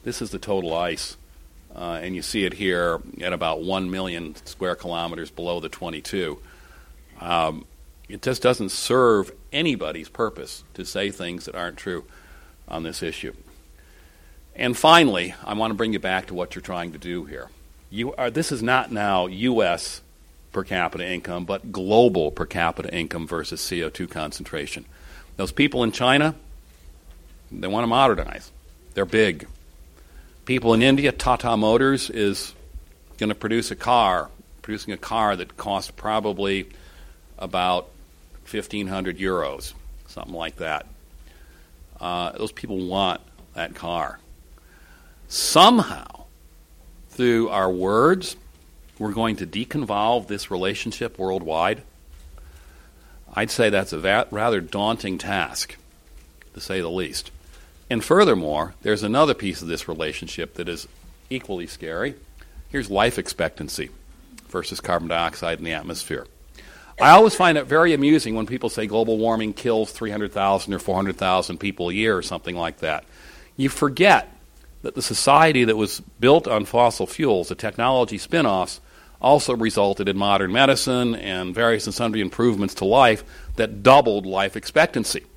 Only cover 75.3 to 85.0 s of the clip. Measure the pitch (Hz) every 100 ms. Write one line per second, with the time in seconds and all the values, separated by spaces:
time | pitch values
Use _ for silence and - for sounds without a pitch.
75.3 | 147 160 135 117 110 104 - - - 123
76.3 | 160 - - 95 120 120 - 92 - 147
77.3 | 98 85 - 110 107 120 131 117 101 -
78.3 | 170 131 95 87 - - - - - 127
79.3 | 147 - 120 110 104 101 98 98 98 101
80.3 | 98 95 110 135 131 - 123 120 113 101
81.3 | 92 90 92 117 110 104 98 117 110 95
82.3 | - 120 101 98 - 95 127 123 - -
83.3 | - - - 110 104 104 139 123 101 95
84.3 | 95 98 110 - 151 170 131